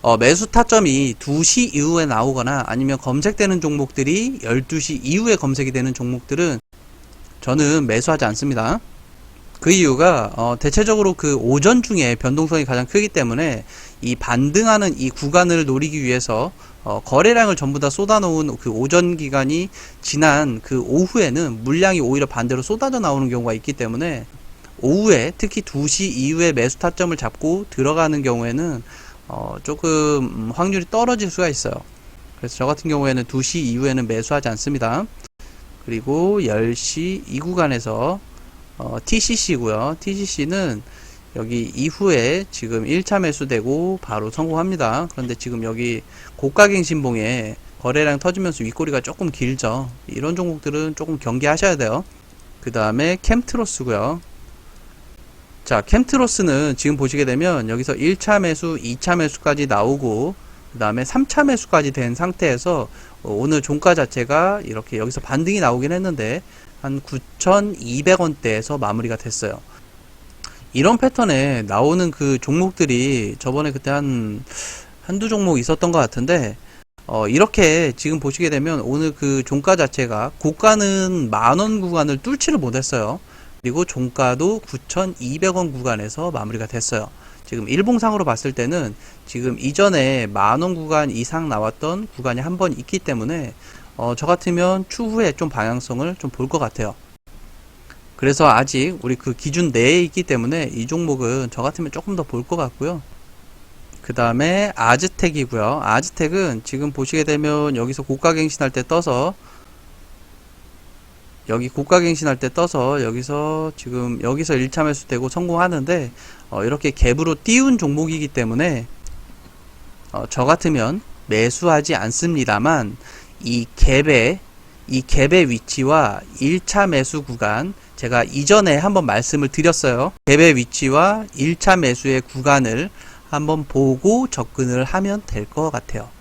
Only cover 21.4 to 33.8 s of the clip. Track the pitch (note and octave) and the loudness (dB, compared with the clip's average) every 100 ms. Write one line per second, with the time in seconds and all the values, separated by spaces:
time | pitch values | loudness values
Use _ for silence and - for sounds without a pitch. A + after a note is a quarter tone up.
21.4 | E3 A2 A#2+ D#3 F#3+ F#3 B2 C#3 C#3 - | -2 -4 -2 2 4 4 2 2 0 -2
22.4 | A#2+ B2+ B2+ A3 C4+ B3+ F#3 C#3 C3 B2 | -2 -2 -2 -2 -2 0 0 0 0 -2
23.4 | A#2 A2 - C#3 A#2 A#2+ E3+ C3+ A#2 - | -2 -4 -4 -6 -4 -4 -4 -6 -10 -18
24.4 | - - - - B2 F3+ G#3+ D3+ B2+ - | -20 -20 -20 -4 0 2 6 4 4 -2
25.4 | G#3 - - C#3 D3 - F#3+ B2 C3+ D#3+ | -4 -4 -6 -4 -2 -2 -2 -2 -2 2
26.4 | E3+ C#3 B2 - E3+ - F3+ D#3+ A2+ - | 2 2 0 0 -4 0 -2 -2 -6 -4
27.4 | D#3 F#3 G3+ - C3 D#3 D#3+ D3+ C3 A#2+ | -2 -2 -4 0 2 4 2 2 0 0
28.4 | A#2 B2+ E3+ C3 A#2 - - - - G#1+ | 0 -2 -2 -4 -10 -20 -20 -20 -12 -10
29.4 | G#1+ - - D3 E3 D#3 D3+ C#3+ B2+ G2 | -8 -8 -8 -4 0 2 4 2 0 -4
30.4 | A2 A#2+ F#3 G3 E3+ A3 A#3+ A#3+ G3+ F3 | -6 -2 0 0 0 0 2 2 -2 -2
31.4 | F3 C#3 A2+ - - - - - - - | -2 -2 -4 -6 -10 -20 -20 -20 -20 -12
32.4 | A#2+ - C3 D3 E3 D3 C#3 B2+ B2 C3 | -12 -4 -2 -2 -2 0 0 0 -2 -4
33.4 | C3 F3 C3+ A#2+ | -2 -2 -2 0